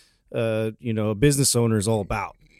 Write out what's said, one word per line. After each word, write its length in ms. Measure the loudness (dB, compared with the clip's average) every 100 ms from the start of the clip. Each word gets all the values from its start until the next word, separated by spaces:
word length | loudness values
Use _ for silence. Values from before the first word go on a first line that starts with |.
| _ _ _ -4
uh, 340 | -2 -2 -4 -6
you 140 | -6
know, 180 | -2 -2
a 40 | 2
business 400 | 2 4 2 2
owner 220 | 2 2
is 100 | 2
all 120 | 0
about. 360 | -2 -6 -8 -12 _